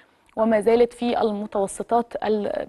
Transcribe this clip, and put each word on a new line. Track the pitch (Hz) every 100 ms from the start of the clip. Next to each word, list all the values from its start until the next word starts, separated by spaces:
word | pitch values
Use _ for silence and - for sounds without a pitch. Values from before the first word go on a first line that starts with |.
| _ _ _ -
وما | 220 220
زالت | 202 233 233
في | - 240 233
المتوسطات | 226 208 214 214 196 - 196 233 233 -
ال-، | 208 214 202 -